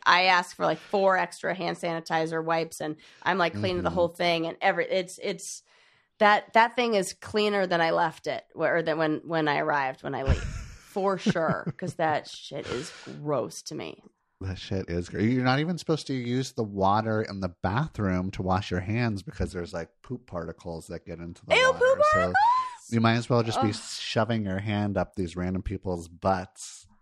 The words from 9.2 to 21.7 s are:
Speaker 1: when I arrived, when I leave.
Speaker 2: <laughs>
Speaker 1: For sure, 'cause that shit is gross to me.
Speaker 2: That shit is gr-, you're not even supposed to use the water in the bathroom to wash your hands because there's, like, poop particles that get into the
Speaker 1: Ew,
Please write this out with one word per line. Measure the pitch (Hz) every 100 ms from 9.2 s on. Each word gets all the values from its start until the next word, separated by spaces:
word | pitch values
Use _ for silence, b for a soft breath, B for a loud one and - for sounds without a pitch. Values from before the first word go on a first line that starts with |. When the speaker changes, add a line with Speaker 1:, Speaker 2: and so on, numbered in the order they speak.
Speaker 1:
when | - 165 151
I | 143
arrived, | 156 147 135 131
when | 151
I | 131
leave. | 135 -
Speaker 2:
<laughs> | - - - - -
Speaker 1:
For | 208 196 185
sure, | 220 175 156 92 - -
'cause | 180
that | - 160 147 -
shit | - - 143 -
is | 120 165 - - 143
gross | 147 139 - -
to | -
me. | 151 82 - - _ _ -
Speaker 2:
That | 95 92
shit | - 98 -
is | 85 87
gr-, | -
you're | 110 127
not | 127 135
even | 156 170
supposed | - 156 -
to |
use | 131 120 123 131
the | -
water | 107 98 95 107 113 107
in | 110 98
the | 95
bathroom | 87 92 107 156 - 101 92 92
to | -
wash | 92 92 -
your | 90
hands | 90 113 120 101
because | - - 90
there's, | 90 85
like, | 87 82 _
poop | - 123 -
particles | 87 82 82 92 82 76
that | 85
get | - 82
into | 85 -
the | - 427
Speaker 1:
Ew, | 523